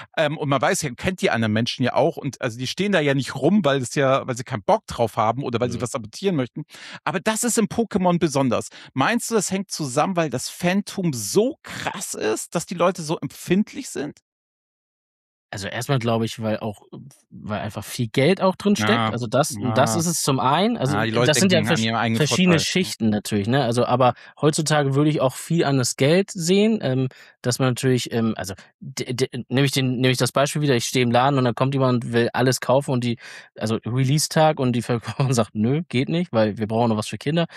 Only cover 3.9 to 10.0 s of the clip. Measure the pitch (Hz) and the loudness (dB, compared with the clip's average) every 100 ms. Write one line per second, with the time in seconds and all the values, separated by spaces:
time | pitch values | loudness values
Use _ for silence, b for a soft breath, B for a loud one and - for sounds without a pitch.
3.9 | 147 135 135 123 120 123 113 - 214 - | 0 2 2 0 -6 -6 -6 0 0 0
4.9 | - 117 - 107 120 131 117 123 120 123 | -2 -2 0 0 0 -2 -2 -2 -4 -6
5.9 | 127 104 - 196 160 123 - 151 B B | -6 -10 -4 -2 -2 -4 -8 -14 B B
6.9 | B - 175 214 220 240 233 208 - 226 | B -6 -2 -2 -2 0 0 0 0 -2
7.9 | 202 180 170 170 139 135 101 - B B | 2 2 2 2 2 2 0 -2 B B
8.9 | 131 147 233 - 226 - 190 196 - 143 | -2 0 0 0 -2 0 -4 -6 -6 -4
9.9 | 123 | 0